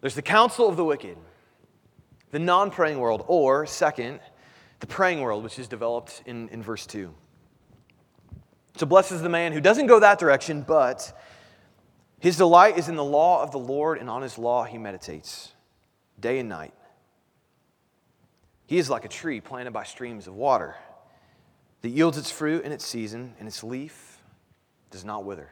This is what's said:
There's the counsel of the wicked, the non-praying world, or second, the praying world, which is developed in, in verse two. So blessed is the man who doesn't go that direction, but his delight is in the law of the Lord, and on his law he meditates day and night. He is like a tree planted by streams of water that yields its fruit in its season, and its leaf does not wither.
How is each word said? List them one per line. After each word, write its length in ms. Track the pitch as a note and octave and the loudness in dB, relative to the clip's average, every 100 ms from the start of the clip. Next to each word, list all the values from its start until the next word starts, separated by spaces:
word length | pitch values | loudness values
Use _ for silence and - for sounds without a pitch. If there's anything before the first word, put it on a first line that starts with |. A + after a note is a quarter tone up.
There's 140 | C3+ | -6
the 80 | C#3+ | -6
counsel 460 | C#3 G#3 A#3 - A3+ | 0 4 4 4 2
of 80 | E3+ | 2
the 80 | |
wicked, 320 | E3 C#3+ G2 E2 E2 _ _ _ _ _ _ _ _ _ _ | -2 -2 -6 -18 -20 _ _ _ _ _ _ _ _ _ _
the 60 | D3 | -4
non-praying 600 | E3+ F3+ G3+ - D#3+ C#3+ | 2 2 2 0 0 2
world, 260 | A#2+ G#2+ - | 0 0 2
or 360 | E3+ C3+ C#3 D3+ | 2 4 2 0
second, 540 | - D#3 D3 A#2 C#3 - _ _ - _ _ | -2 -2 -2 -10 -12 -20 _ _ -20 _ _
the 60 | - | -14
praying 340 | - F#3+ E3 | 0 0 2
world, 240 | B2+ G#2+ | -2 -4
which 140 | A2+ - | -6 -12
is 100 | A#2+ | -12
developed 540 | A2+ A#2 A#2+ A2+ - - | -6 -4 -4 -8 -20 -14
in, 220 | A#2+ A2+ | -12 -12
in 120 | A2+ | -12
verse 220 | G#2+ G#2+ - | -10 -10 -10
two. 280 | G#2+ F#2 D#2 _ _ _ _ _ _ _ _ _ _ _ - _ _ _ - | -12 -12 -16 _ _ _ _ _ _ _ _ _ _ _ -20 _ _ _ -8
So 100 | D3 | 4
blessed 260 | F#3 F#3+ | 6 6
is 100 | F3+ | -4
the 60 | E3+ | -2
man 240 | E3+ E3+ | -2 -2
who 80 | D#3 | 2
doesn't 260 | D3+ A#3 C#4+ | 2 4 8
go 140 | A#3 | 8
that 180 | G#3 G3+ | 10 6
direction, 440 | E3 C#3 - D3+ | 4 2 2 -8
but 540 | C#3 D#3+ B2+ C3 - - - - - _ _ _ _ _ _ _ | 0 2 2 -2 -12 -16 -20 -20 -20 _ _ _ _ _ _ _
his 160 | F3 E3 | 0 4
delight 420 | F3+ E3+ G#3 F3 | 8 10 8 6
is 100 | D#3 | -4
in 80 | E3 | -6
the 80 | |
law 380 | C#3+ D3 E3+ F3 | 0 2 4 2
of 80 | C#3+ | 0
the 80 | C#3 | -6
Lord, 400 | B2 C#3 D#3 D#3 | -6 -2 -2 -4
and 120 | B2 | -6
on 100 | A#2 | -8
his 140 | C3+ A#2 | -10 -6
law 280 | A#2 B2 | -2 -2
he 140 | A#2 A#2 | -2 -10
meditates 760 | G#2+ F#2 - D#2 - - - _ _ _ _ _ _ - | -12 -12 -14 -16 -14 -18 -18 _ _ _ _ _ _ -10
day 180 | A2+ C3 | -4 -4
and 120 | A#2 | -6
night. 240 | E2+ D#2 _ _ _ _ _ _ _ _ _ _ _ _ _ _ _ _ _ _ _ _ | -10 -14 _ _ _ _ _ _ _ _ _ _ _ _ _ _ _ _ _ _ _ _
He 100 | E3+ | -2
is 140 | C#3 | 0
like 160 | A#2+ G#2+ | -4 -6
a 20 | |
tree 320 | - E3 A#2+ | -12 -8 -10
planted 320 | - B2+ B2 | -12 -14 -12
by 120 | A2+ | -12
streams 420 | A#2 - B2 A2+ F2+ | -12 -14 -14 -14 -16
of 80 | |
water 420 | F#2+ C#3 A#2+ E2 - - - _ _ _ _ _ _ _ _ | -6 0 0 -2 -12 -20 -20 _ _ _ _ _ _ _ _
that 80 | A#2 | -6
yields 300 | B2+ E3 D3 | 2 2 0
its 120 | C3+ | -10
fruit 340 | - D3+ D#3+ | -6 -4 -4
in 80 | D3 | -6
its 120 | D3 | -10
season, 500 | - A#2+ G#2+ A2+ B2+ A2+ | -10 -10 -10 -12 -16 -16
and 100 | A2 | -16
its 160 | - | -14
leaf 580 | A2 B2+ D3+ - - - _ _ _ _ _ _ _ | -12 -12 -12 -18 -20 -20 _ _ _ _ _ _ _
does 120 | F#2+ | -18
not 220 | F#2+ G#2+ | -12 -10
wither. 240 | G2 F#2 D2 | -10 -12 -16